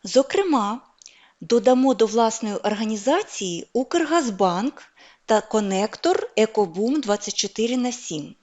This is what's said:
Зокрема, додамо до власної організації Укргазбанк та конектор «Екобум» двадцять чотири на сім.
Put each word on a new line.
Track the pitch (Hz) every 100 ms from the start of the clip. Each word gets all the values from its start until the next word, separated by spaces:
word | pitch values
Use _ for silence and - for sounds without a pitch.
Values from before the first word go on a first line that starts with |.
Зокрема, | 202 254 269 381 392 277 202 240 _ _ - _ _ _
додамо | 165 233 233 254 269
до | 254 220
власної | 220 226 226 220 202
організації | 208 208 220 214 214 339 427 - 190 170 -
Укргазбанк | 233 262 349 302 339 254 190 190 175 254 - - _ - _ -
та | 220
конектор | - 220 202 190 214 - 330 381 480 -
«Екобум» | 220 214 196 165 220 302
двадцять | 226 202 - -
чотири | 196 - 226 254
на | 247
сім. | 240 - 156 - -